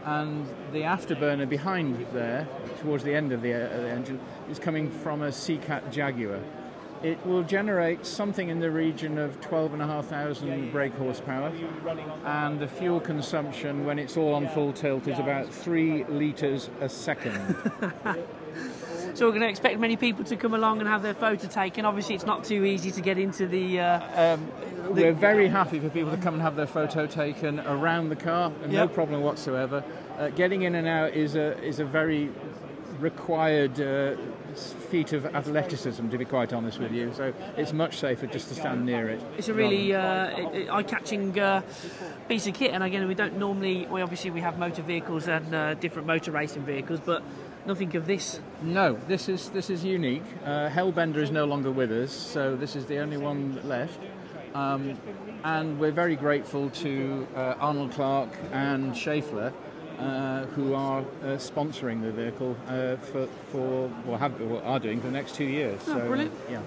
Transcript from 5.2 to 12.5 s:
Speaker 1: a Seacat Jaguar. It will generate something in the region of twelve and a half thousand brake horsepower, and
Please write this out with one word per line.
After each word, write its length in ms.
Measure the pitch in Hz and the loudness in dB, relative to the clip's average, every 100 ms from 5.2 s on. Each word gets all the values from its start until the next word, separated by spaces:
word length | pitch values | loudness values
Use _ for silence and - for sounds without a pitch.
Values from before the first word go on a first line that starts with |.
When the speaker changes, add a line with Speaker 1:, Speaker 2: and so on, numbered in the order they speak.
Speaker 1:
a 100 | 147 | -2
Seacat 580 | - - 151 - 143 131 | -4 -2 -2 -2 -4 -2
Jaguar. 480 | 123 139 123 107 98 98 - - - - - | 0 0 0 -2 -4 -6 -10 -12 -14 -14 -4
It 160 | 160 160 185 | -2 -2 2
will 160 | 180 | 2
generate 640 | 170 196 214 185 165 170 - | 4 2 4 4 4 0 -4
something 420 | - 202 196 180 | -2 -2 0 0
in 120 | 165 | 0
the 100 | 165 | 2
region 480 | 160 160 156 156 151 | 2 2 0 -2 -2
of 200 | 147 135 | -2 -4
twelve 320 | 147 160 156 | -2 0 2
and 80 | 151 | 0
a 40 | 147 | -2
half 200 | 151 131 | -2 -4
thousand 680 | 151 147 143 143 139 127 | -4 -2 -2 -2 -2 -2
brake 220 | 143 139 | 0 0
horsepower, 580 | 120 127 123 139 131 147 165 165 156 165 160 151 156 | 0 -2 -2 -4 -4 -4 -4 -8 -6 -6 -6 -6 -8
and 340 | 147 151 147 | -4 -2 0